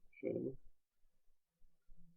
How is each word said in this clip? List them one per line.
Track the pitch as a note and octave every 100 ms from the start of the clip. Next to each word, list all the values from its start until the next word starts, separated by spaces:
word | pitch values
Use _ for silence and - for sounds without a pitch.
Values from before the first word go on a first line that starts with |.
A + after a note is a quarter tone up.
| -
Şöyle. | - A2+ A2+ - C3+ - - _ _ - - - - _ - - - - - -